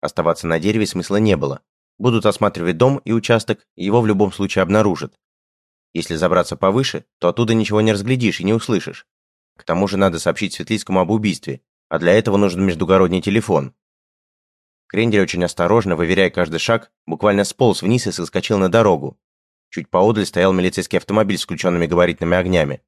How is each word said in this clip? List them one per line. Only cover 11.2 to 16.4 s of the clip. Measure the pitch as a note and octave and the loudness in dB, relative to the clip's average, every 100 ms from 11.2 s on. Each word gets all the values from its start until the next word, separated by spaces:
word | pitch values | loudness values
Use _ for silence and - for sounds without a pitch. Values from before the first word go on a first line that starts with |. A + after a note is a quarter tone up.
| G#2 D#2 - C2 _ _ _ | 0 -4 -8 -12 _ _ _
а | D#2+ | -2
для | E2+ | 2
этого | G2 A2 G2+ | 2 4 2
нужен | G2+ F2 | 0 0
междугородний | F#2+ E2 F2 F#2+ F#2 F2+ | -2 -2 2 2 2 0
телефон. | F2 G#2 G#2+ E2+ C2+ _ _ _ _ _ _ _ _ _ _ _ _ | -2 -2 0 -2 -2 _ _ _ _ _ _ _ _ _ _ _ _
Крендель | F#2+ A#2 G#2 | -2 0 2
очень | F#2 F2 | 0 0
осторожно, | F2 - E2+ A2+ F#2+ D#2+ | -4 -2 2 2 2 -2
выверяя | E2 F#2 F#2 | 0 2 0
каждый | - | 0